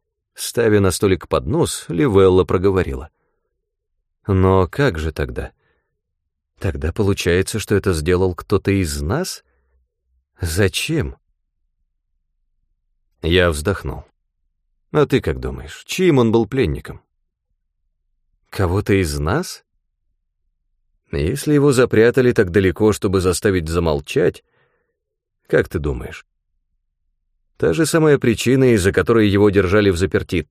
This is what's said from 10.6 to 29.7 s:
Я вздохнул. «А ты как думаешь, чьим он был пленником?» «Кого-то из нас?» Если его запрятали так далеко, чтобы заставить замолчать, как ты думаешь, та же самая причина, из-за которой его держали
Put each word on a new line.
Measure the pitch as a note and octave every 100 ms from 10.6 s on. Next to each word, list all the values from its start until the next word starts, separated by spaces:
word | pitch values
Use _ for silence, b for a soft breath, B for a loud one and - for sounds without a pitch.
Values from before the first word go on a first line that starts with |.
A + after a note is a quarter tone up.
| F#2+ - - D#3+ C#2 - _ _ _ _ _ _ _ _ _ _ _ _ _ _ _ _ _ _ _ -
Я | D#2+ F2+ F2
вздохнул. | D2+ D#2 F#2+ C2+ - - _ _ _ _ _ _ _ -
«А | D3+ C#3+
ты | B2
как | - B1+
думаешь, | C2 C2+ - - -
чьим | - F#3 C3+
он | A2+
был | A2+ A2
пленником?» | C3+ F2+ C#2 - - _ _ _ _ _ _ _ _ _ _ _ _ _ _ _
«Кого-то | - F2+ G2 -
из | G2 E2 D2
нас?» | D2+ C#3 F3+ - _ _ _ _ _ _ _ _ _ _ _ _ _ _ -
Если | D2+ D#2 C#3+ D3+
его | D3 C#3+
запрятали | B2 A#2+ G#2+ A#2 C3 B2
так | A2+ F#2
далеко, | G2 F#2+ - G#2+
чтобы | G2+ G#2 F#2+
заставить | F2+ E2+ G#2+ F#2 D#2+
замолчать, | E2+ E2 D2 - C#3 E3+ - _ _ _ _ _ _ _ _ _ _ -
как | D3+ -
ты | F2
думаешь, | C#2+ B1 - - _ _ _ _ _ _ _ _ _ _ _ _ _ -
та | -
же | D#3+
самая | D#3 E3+ D#3 C#3
причина, | B2 G2+ A#2 C3 B2+
из-за | A2 F#2
которой | F#2 F2+ A2+ G#2
его | G2 G#2
держали | F#2+ F2+